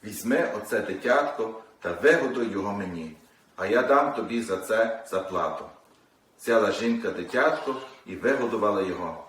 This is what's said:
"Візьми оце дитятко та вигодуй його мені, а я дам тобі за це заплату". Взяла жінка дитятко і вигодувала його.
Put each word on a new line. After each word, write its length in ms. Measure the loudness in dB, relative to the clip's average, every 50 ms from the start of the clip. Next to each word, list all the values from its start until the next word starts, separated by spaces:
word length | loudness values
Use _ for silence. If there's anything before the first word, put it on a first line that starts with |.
| -12
"Візьми 480 | -12 -12 -6 -2 0 2 2 2 0 -2
оце 240 | -6 -6 -2 -2 -2
дитятко 720 | -2 -2 -6 -4 0 2 2 2 2 0 -2 -4 -6 -6 -6 -10 -16 -20 _ _
та 120 | -6 -6
вигодуй 580 | -6 4 6 6 6 6 2 -2 -2 -2 -2 -2
його 220 | -2 -4 -4 -4
мені, 440 | -4 -4 -6 -6 -6 -8 -8 -10 -12 -16 -20 _ _ _ _ _ _
а 100 | -6 -2
я 160 | 2 2 2
дам 300 | 4 6 4 4 4 2
тобі 300 | -2 -4 -4 -2 -2 -2
за 140 | -2 -2 -4
це 480 | -4 -2 0 2 2 2 2 0 -6 -8
заплату". 580 | -4 -4 -4 -4 -2 -4 -2 -2 -2 -4 -6 -10 -12 -16 -20 _ _ _ _ _ _ _ _ _ _ _ _
Взяла 320 | 0 4 4 4 6 4
жінка 380 | 2 0 0 0 0 0 0 -4
дитятко 640 | -4 -4 -8 -2 0 2 4 4 2 2 -2 -4 -6 -6 -8 -12 -16 -20 -14
і 100 | -12 -12
вигодувала 680 | 0 2 2 2 2 0 0 0 2 2 2 2 2
його. 420 | 0 0 -2 -4 -6 -8 -8 -10 -14